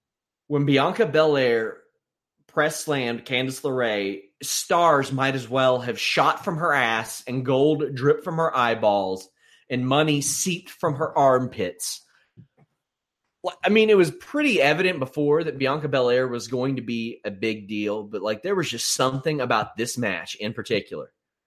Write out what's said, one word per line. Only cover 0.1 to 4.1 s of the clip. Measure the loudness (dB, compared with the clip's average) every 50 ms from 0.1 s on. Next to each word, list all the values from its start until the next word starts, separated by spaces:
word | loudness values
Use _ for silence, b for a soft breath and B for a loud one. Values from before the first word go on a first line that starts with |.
| _ _ _ _ _ _ _
When | -4 -2 0 2
Bianca | 4 4 4 4 2 2 0 0
Belair | 2 4 4 4 4 4 4 4 2 2 2 0 -4 -8 -12 _ _ _ _ _ _ _ _ _ _ _ _ _
press | _ -2 0 0 0 -2 -4
slammed | -4 -2 -2 -2 -2 -2 -4 -6 -6
Candice | -4 -2 -2 -2 -2 -6 -6
LeRae, | -6 -4 -2 0 0 0 0 -2 -2 -4